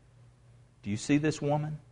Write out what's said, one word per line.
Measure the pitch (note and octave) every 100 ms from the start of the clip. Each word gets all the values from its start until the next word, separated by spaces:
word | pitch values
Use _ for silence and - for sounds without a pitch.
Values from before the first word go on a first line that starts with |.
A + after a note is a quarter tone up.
| - - - - - - - -
"Do | G2
you | G#2+
see | - C#3+
this | D3+ D3
woman? | C#3+ D3+ D#3 D3+ -